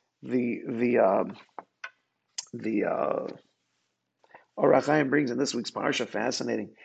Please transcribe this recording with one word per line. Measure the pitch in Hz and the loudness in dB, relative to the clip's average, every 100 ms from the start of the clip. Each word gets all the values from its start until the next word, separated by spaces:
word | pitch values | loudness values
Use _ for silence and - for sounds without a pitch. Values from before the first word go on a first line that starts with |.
| _ _ | _ _
The, | 127 123 120 107 - | -2 0 0 -2 -4
the, | 113 123 120 | 0 2 4
um, | 104 101 - 202 - - - _ - _ _ _ _ - - | 6 4 0 -6 -16 -18 -18 _ -20 _ _ _ _ -16 -14
the, | 120 110 110 87 | -8 -4 -2 0
uh, | - - - - - _ _ _ _ _ _ _ _ _ - _ - | 0 0 -2 -4 -10 _ _ _ _ _ _ _ _ _ -20 _ 0
Or | 143 | 4
HaChaim | 135 135 151 139 | 4 4 2 2
brings | 143 143 | 2 0
in | 120 | 0
this | 135 120 | -2 -2
week's | 110 | -6
Parsha, | - 127 139 117 | -4 -2 -2 -4
fascinating, | 104 117 127 127 113 101 - | -2 -2 -2 -2 -4 -6 -12